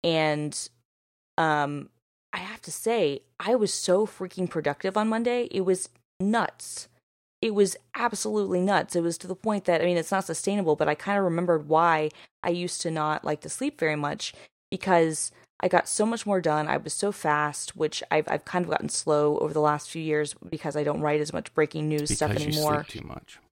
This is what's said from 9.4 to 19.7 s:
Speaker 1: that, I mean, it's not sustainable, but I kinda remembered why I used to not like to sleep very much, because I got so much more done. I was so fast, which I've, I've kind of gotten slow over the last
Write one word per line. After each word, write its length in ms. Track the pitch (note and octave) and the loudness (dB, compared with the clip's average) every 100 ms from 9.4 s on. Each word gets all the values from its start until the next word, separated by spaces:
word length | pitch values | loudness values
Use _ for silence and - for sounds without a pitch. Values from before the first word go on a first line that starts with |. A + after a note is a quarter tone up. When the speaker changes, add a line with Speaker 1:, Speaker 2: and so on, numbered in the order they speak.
| A3 G#3 | -2 -2
Speaker 1:
that, 160 | F#3 E3+ | 2 2
I 60 | E3+ | 4
mean, 100 | F3 | 2
it's 160 | D#3+ | 0
not 140 | F#3+ F3+ | -2 -2
sustainable, 500 | E3 - G3+ E3+ D3+ | -4 -2 0 2 2
but 120 | D3+ | 2
I 60 | |
kinda 260 | D3+ - G3+ | 0 0 0
remembered 480 | F#3+ E3 F3 D#3+ D3 | 2 0 2 2 4
why 420 | D#3 E3+ D#3+ D#3 - - _ | 4 6 4 0 -6 -20 _
I 60 | - | -2
used 300 | F3 F3 - | -2 -2 -4
to 100 | F3 | -4
not 320 | D#3+ D3+ D3+ | -2 0 -2
like 160 | - D3+ | -2 -4
to 80 | D#3+ | -6
sleep 320 | - C#4 - | -6 -6 -2
very 160 | D#3+ D3+ | -2 0
much, 380 | D3 D3+ - - - _ _ | -2 -4 -8 -12 -20 _ _
because 600 | F#3 F#3+ F3 E3 D#3 - _ _ _ | -6 4 4 4 2 -6 _ _ _
I 60 | F#3 | 2
got 200 | F3+ - | 2 2
so 180 | - G#3+ | 0 0
much 200 | A#3 G#3 | 0 -2
more 140 | G3 | 0
done. 280 | E3 D3+ D3+ | 2 0 0
I 80 | C#3 | -2
was 160 | D#3 | -4
so 200 | - G3+ | -4 -4
fast, 640 | G#3 D#3+ D3 D3+ C#3+ - - | -2 0 0 0 -4 -12 -4
which 260 | D#3 - - | -4 -4 0
I've, 180 | D#3 D#3 | 0 0
I've 160 | - | -4
kind 200 | - F#3 | -2 -2
of 60 | E3 | -2
gotten 180 | D#3+ - | -2 -4
slow 480 | - - D3 D3 D3 | -4 2 4 4 2
over 140 | D3+ | 0
the 80 | D#3 | 2
last 300 | D3+ | 2